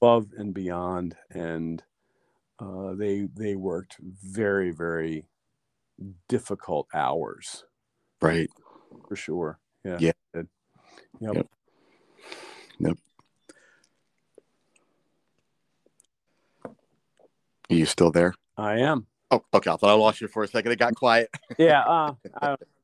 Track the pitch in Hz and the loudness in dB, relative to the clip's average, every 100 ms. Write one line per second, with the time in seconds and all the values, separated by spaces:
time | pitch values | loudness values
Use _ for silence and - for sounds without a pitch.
0 | 120 117 104 - 104 95 90 87 90 90 | 4 4 2 -10 -8 -6 -4 -4 -4 -6
1 | 87 - _ 90 82 82 82 82 _ _ | -6 -10 _ -10 -8 -6 -6 -8 _ _
2 | _ _ _ _ _ - 98 92 95 92 | _ _ _ _ _ -16 -14 -10 -10 -6
3 | 104 98 101 98 107 98 95 85 92 - | -4 -4 -4 -6 -6 -4 -4 -6 -8 -18
4 | 92 95 95 101 104 98 90 80 85 82 | -20 -20 -12 -2 0 0 -2 -4 -4 -4
5 | 80 78 - _ _ _ _ _ _ - | -4 -6 -10 _ _ _ _ _ _ -20
6 | 98 92 - 120 - 101 - 78 - 78 | -18 -18 -4 -4 -4 -10 -6 -6 -4 -4
7 | 65 78 55 - - - - _ _ _ | -2 -2 -6 -12 -16 -18 -20 _ _ _
8 | _ - 82 85 80 _ _ - _ - | _ -2 0 0 -2 _ _ -20 _ -20
9 | - 101 - 85 78 78 _ _ 98 87 | -14 -12 -8 -6 -6 -8 _ _ -10 -2
10 | 82 - _ 85 85 _ _ _ _ - | 0 -2 _ -12 -12 _ _ _ _ -20
11 | _ - 110 107 - _ _ _ _ _ | _ -12 -6 -4 -6 _ _ _ _ _
12 | _ _ - - - - - - - - | _ _ -20 -20 -20 -20 -20 -4 -4 -4
13 | _ _ _ _ _ - _ _ _ _ | _ _ _ _ _ -20 _ _ _ _
14 | _ _ _ - _ _ _ _ _ _ | _ _ _ -20 _ _ _ _ _ _
15 | _ _ _ _ _ _ _ _ _ _ | _ _ _ _ _ _ _ _ _ _
16 | _ _ _ _ _ _ - _ _ _ | _ _ _ _ _ _ -20 _ _ _
17 | _ _ _ _ _ _ - 85 78 - | _ _ _ _ _ _ 0 2 2 4
18 | 85 85 87 - _ - 104 110 139 139 | 4 6 2 0 _ -8 -2 0 2 0
19 | 101 _ - 120 - 98 - 82 101 107 | -4 _ 0 0 2 2 2 2 6 6
20 | 110 107 110 110 104 117 110 117 120 110 | 6 2 -6 -6 -4 -2 -2 0 0 2
21 | 123 117 113 - - 123 160 143 120 165 | 4 4 2 -6 -12 4 6 6 4 2
22 | 151 131 - - 147 139 - _ | 0 -6 -16 -6 -4 -4 -10 _